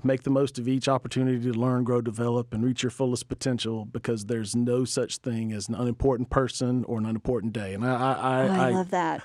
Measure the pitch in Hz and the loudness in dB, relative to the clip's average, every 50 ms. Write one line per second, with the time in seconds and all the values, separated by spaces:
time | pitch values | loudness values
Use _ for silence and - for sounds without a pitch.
0 | 95 127 135 127 - 135 135 135 143 135 - - 117 123 131 135 - 139 135 127 | 2 2 2 2 2 0 2 2 2 0 -2 -2 -2 0 0 2 2 2 2 2
1 | - 120 - 131 131 131 127 120 117 127 117 113 120 127 127 123 123 117 123 120 | 0 -2 0 0 2 2 2 2 0 0 0 2 2 2 2 2 2 2 2 2
2 | 117 117 104 110 120 120 120 123 117 - - 107 117 131 123 - - 123 - - | 0 0 -2 -2 0 0 0 0 -2 -2 -2 0 0 0 0 0 -2 -4 -2 -2
3 | 135 127 123 113 - - - - - 135 127 113 - 113 113 110 104 113 - 120 | 0 0 0 -2 -4 -8 -8 -4 -2 -2 0 0 -2 -4 -4 -6 -6 -8 -8 -6
4 | - - 117 110 104 101 120 113 110 101 113 120 120 123 120 127 127 120 - 131 | -2 -2 -2 -2 -2 -2 -4 -2 -2 -2 0 0 2 2 2 2 0 0 0 -2
5 | 123 - - - - 127 117 113 113 110 110 104 95 - 117 - 123 123 120 - | -2 -2 -4 -6 -6 -4 -4 -2 -2 -4 -4 -6 -6 -6 -4 -2 -2 -2 0 2
6 | - 139 131 117 123 - - 135 131 120 - - 127 123 123 127 113 - - 113 | 2 2 2 2 0 0 0 0 0 0 -2 -2 -2 0 0 0 0 -2 -2 -2
7 | 110 110 113 110 - - 127 113 95 113 104 107 101 95 95 101 117 127 131 120 | -2 -2 -2 -2 -2 -2 -2 0 -2 -2 -4 -4 -6 -6 -4 -2 -2 0 0 2
8 | 127 135 131 - 110 131 131 131 135 - - - 127 127 120 - 185 180 - 180 | 2 0 0 0 0 2 2 4 4 4 4 4 4 4 2 2 0 0 0 0
9 | 170 160 151 - | 0 0 -2 -2